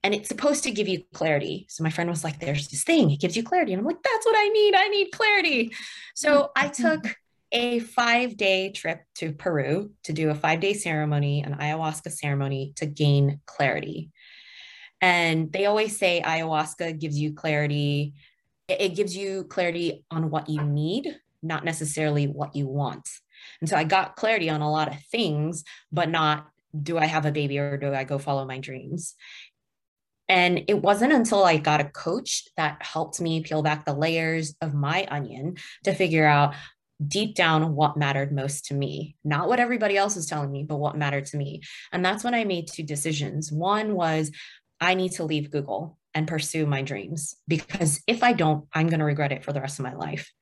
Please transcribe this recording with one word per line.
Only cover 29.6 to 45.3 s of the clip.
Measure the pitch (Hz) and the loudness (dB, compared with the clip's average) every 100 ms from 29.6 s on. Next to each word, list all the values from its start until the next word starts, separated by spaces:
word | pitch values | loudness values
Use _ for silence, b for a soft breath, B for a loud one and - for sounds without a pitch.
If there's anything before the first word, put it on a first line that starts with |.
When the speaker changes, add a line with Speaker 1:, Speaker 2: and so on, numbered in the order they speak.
| _ _ _ _ _ _ - | _ _ _ _ _ _ 2
Speaker 1:
And | 185 180 175 - | 4 4 2 2
it | 202 | 2
wasn't | 180 202 247 | 4 4 6
until | 294 226 202 | 6 4 6
I | 185 160 | 6 6
got | 151 151 | 4 2
a | |
coach | 147 - - 196 - - - - | 0 -4 -4 -4 -4 -6 -6 -4
that | 156 143 | -4 -4
helped | - 160 160 - | -8 -4 -4 -4
me | 170 160 | -2 -2
peel | 160 156 | -2 0
back | 151 147 151 | 0 0 -2
the | |
layers | 139 160 165 160 165 156 151 | 0 0 0 0 0 -4 -6
of | 160 | -4
my | 143 143 170 196 | -2 0 0 -2
onion | 147 127 127 147 180 B B | -4 -6 -6 -8 -8 B B
to | - | -2
figure | 190 185 160 151 | 2 2 6 6
out | 147 143 143 B _ _ _ 147 | 8 4 0 B _ _ _ -4
deep | 185 214 | -2 -2
down | 208 170 156 160 | 2 4 4 2
what | 143 151 151 | 2 2 2
mattered | 143 139 139 | 0 0 0
most | 143 135 143 - | -2 -2 -6 -6
to | |
me, | 139 139 - 156 - | -4 -4 -4 -10 -8
not | 151 147 180 | -2 0 2
what | 247 | 2
everybody | 240 240 208 196 | 2 0 0 2
else | 202 202 | 2 -2
is | 156 | -4
telling | 156 139 | -4 -4
me, | 139 | -6
but | 147 147 | -6 -2
what | 147 151 | -2 0
mattered | 143 139 139 | -2 -2 -4
to | 151 | -6
me. | 143 151 B B B | -6 -8 B B B
And | 180 | -2
that's | 180 214 | 0 0
when | 240 | 0
I | 240 | 0
made | 214 180 156 | 0 -4 -6
two | - | -10
decisions. | 151 147 160 151 147 147 151 | -8 -4 -4 -2 -4 -4 -4
One | 151 175 208 214 | -2 0 0 0
was, | 196 165 156 156 151 B B _ _ | 0 0 0 -2 -6 B B _ _
I | 170 | 0
need | 185 185 | 2 0
to | 185 | -2
leave | 160 | -2